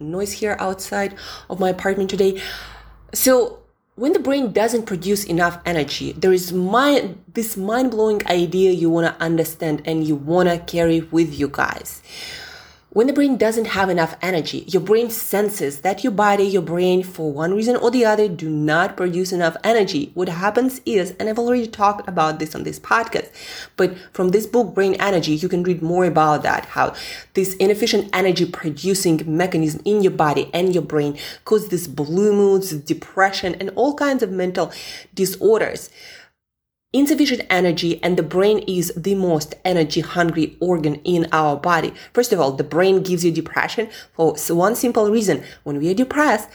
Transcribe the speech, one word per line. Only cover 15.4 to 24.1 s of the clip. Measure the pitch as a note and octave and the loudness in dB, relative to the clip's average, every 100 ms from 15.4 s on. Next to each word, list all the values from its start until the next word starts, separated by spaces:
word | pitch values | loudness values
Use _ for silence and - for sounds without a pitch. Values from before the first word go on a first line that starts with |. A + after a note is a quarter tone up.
| G#3 - C#3+ C#3+ | 0 -2 -6 -2
that | F#3 F#3+ | -4 -2
your | C4 | -2
body, | G3 G#3 G3+ | 2 2 4
your | G3 F#3+ | 2 0
brain, | D#3 F3 F#3 F#3 | 0 0 2 2
for | F3+ - D#3 | 0 -6 -6
one | C#3+ E3+ | -2 -2
reason | G3+ A3+ B3 | 0 0 2
or | A#3+ | 2
the | B3 A3 | 4 4
other, | G#3+ G#3+ | 4 2
do | D#3+ D#3 | -2 -4
not | D3+ D3+ D#3+ G3 - | 0 2 2 2 0
produce | F3+ E3+ F3+ | -2 -2 -2
enough | F3 E3 - | 0 0 0
energy. | G#3 A#3 F#3+ C#3+ - | 0 2 2 -2 -4
What | F3 F3+ | -4 -4
happens | E3 G3+ A3 B3+ C4 - | -2 0 2 0 -2 -2
is, | G#3 F3+ - | 0 -2 -4
and | G#3 | -4
I've | A3 | -2
already | A#3+ B3 A3+ | 0 0 -2
talked | - G3+ G3+ F#3+ | 0 0 0 -4
about | F3 D#3 D#3 | 0 0 -2
this | D#3 | -6
on | - | -6
this | D#3 D3+ | -8 -10
podcast, | - A3 - - - - - - - - | -2 0 0 -4 -6 -14 -16 -16 -10 -2
but | F#3 F3+ - | -2 -2 -12